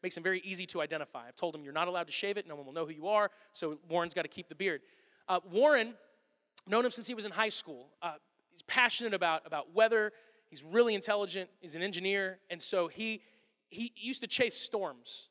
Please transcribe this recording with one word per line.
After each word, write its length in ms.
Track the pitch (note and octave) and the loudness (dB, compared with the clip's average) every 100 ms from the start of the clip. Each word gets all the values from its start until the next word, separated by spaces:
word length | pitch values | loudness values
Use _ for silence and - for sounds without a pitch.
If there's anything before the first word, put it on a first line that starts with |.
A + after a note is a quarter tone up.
makes 120 | F#3 F3+ | -6 -4
him 80 | |
very 180 | F3 F#3 | -2 -2
easy 240 | F3+ F#3 F3+ | -4 -10 -6
to 140 | F3+ | -6
identify. 460 | D3+ D#3+ D3 C3 A#2+ | -4 -4 -6 -10 -14
I've 80 | - | -6
told 200 | F3 D#3 | -6 -6
him, 80 | |
"You're 100 | C#3+ | -6
not 140 | D3 F3 | -2 0
allowed 180 | F3+ E3 | -2 -4
to 80 | |
shave 240 | C#3+ G3+ G3+ | -4 -2 -4
it. 100 | F3 | -6
No 80 | D3 | -12
one 100 | C#3 | -10
will 80 | |
know 120 | D3+ D#3+ | -6 -6
who 80 | |
you 140 | D#3 E3+ | -6 2
are." 240 | G#3 G#3 - - | 4 4 -2 -18
So 280 | - D#3+ D3 E3+ | -6 -4 -6 -2
Warren's 240 | E3+ E3+ | 0 0
gotta 140 | F3+ D#3 | -2 -4
keep 200 | - F3+ | -6 -14
the 80 | D#3 | -2
beard. 260 | F#3+ D3 _ _ _ _ - | -2 -2 _ _ _ _ -2
Uh, 120 | F#3 F#3 | -2 2
Warren, 440 | F3+ C#4+ C#4+ A3+ A#3 _ _ _ _ _ - - | 6 8 6 4 -6 _ _ _ _ _ -20 0
known 160 | G#3+ B3 | 2 2
him 60 | |
since 160 | A#3+ G#3+ | 0 -6
he 60 | |
was 120 | A#3 G#3 | -6 -6
in 60 | |
high 180 | F3+ A3 | 0 0
school. 400 | - - C3+ C3+ _ | 0 -6 -12 -16 _
Uh, 120 | E3+ D3+ _ _ _ | -8 -8 _ _ _
he's 100 | E3+ | -20
passionate 520 | - - A#3+ - A#3 | -2 4 4 2 0
about, 320 | G3 F3 D#3+ E3 | 0 2 0 -2
about 280 | D3+ C#3+ | -6 -2
weather. 380 | E3+ A3 A3 G#3+ - - _ _ | 6 6 6 2 -4 -20 _ _
He's 140 | C#3+ | -18
really 320 | D3+ G3+ A#3+ G#3 | 0 4 4 4
intelligent. 540 | G#3 G#3 G3+ F3+ F#3 _ | 0 0 0 -4 -8 _
He's 160 | F3 D3+ | -12 -4
an 60 | |
engineer. 580 | F#3 G#3 F#3+ G3 F#3+ F#3 _ | -4 -2 0 0 -2 -6 _
And 120 | F3 | -8
so 260 | - F#3+ E3+ | -2 0 0
he, 340 | - A3 A3 - _ _ _ _ | -2 -6 -6 -10 _ _ _ _
he 220 | - A#3 - | -10 -10 -8
used 260 | A3 C4 | -6 -6
to 60 | A#3 | -2
chase 280 | - A#3+ - | 2 2 2
storms 760 | - G#3+ F#3 B2 A#2+ - - | -2 -2 -4 -8 -14 -14 -14